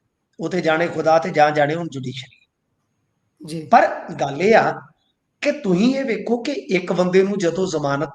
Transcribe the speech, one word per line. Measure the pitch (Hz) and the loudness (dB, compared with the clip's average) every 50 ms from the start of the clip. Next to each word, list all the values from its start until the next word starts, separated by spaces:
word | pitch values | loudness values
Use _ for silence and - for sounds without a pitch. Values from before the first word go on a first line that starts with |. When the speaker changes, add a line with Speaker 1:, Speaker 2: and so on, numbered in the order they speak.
| _ _ _ _ _ _ _ - | _ _ _ _ _ _ _ -10
Speaker 1:
ਉਹ | 175 165 | -8 -4
ਤੇ | 185 180 | -4 -2
ਜਾਣੇ | - 165 156 160 170 165 | 0 0 2 2 0 -2
ਖੁਦਾ | - 156 151 160 160 165 | -2 -2 2 2 2 2
ਤੇ | 165 185 | 2 0
ਜਾਂ | 151 151 147 151 | 2 4 4 4
ਜਾਣੇ | 151 151 147 139 160 | 4 2 0 0 0
ਹੁਣ | 170 170 160 | -4 -6 -8
ਜੁਡੀਸ਼ਰੀ। | - 135 127 127 123 - - - _ _ _ _ _ _ _ _ _ _ _ _ _ _ _ _ _ _ _ _ _ _ - | -10 -10 -10 -10 -12 -12 -14 -16 _ _ _ _ _ _ _ _ _ _ _ _ _ _ _ _ _ _ _ _ _ _ -16
Speaker 2:
ਜੀ। | 156 160 165 151 | -12 -12 -10 0
Speaker 1:
ਪਰ | 135 - 269 330 - - - - - 165 143 | 6 6 6 6 6 0 -6 -12 -12 -6 -6
ਗੱਲ | 151 135 139 147 180 | -4 -4 -4 -2 2
ਇਹ | 214 226 | 4 4
ਆ | 175 135 151 151 143 - - _ _ _ _ _ _ _ _ _ - | 4 4 2 -2 -6 -12 -20 _ _ _ _ _ _ _ _ _ -6
ਕਿ | - 285 285 | -4 -4 -4
ਤੁਸੀਂ | - - 196 175 175 220 254 269 | -2 -2 0 2 2 2 2 2
ਇਹ | 269 269 | 0 -2
ਵੇਖੋ | 233 208 - - - 233 247 - | -4 -4 -4 -2 -4 -4 -4 -4
ਕਿ | 196 185 | -6 -8
ਇੱਕ | - - - 196 175 180 - 190 | -8 -6 -4 -4 -4 -2 -2 -2
ਬੰਦੇ | 175 180 180 180 190 190 | -2 0 2 4 2 2
ਨੂੰ | 196 208 190 | 2 0 -2
ਜਦੋਂ | - 165 165 185 190 | -2 -2 -2 -2 -4
ਜ਼ਮਾਨਤ | 165 151 151 147 139 139 139 - - | -4 -4 -4 -4 -2 -2 -2 -4 -8